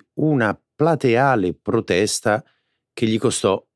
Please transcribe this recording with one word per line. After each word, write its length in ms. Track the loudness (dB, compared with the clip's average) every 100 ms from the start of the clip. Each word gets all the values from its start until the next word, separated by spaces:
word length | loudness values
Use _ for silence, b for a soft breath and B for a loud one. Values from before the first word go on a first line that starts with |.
| -8
una 460 | -4 -2 0 0 -2 _
plateale 800 | _ 0 0 0 2 2 2 -2
protesta 920 | -4 -4 -4 0 0 0 -2 -2 -2 -4 _ _ _ _
che 140 | -4 -2
gli 100 | 0
costò 500 | -2 0 0 -2 -6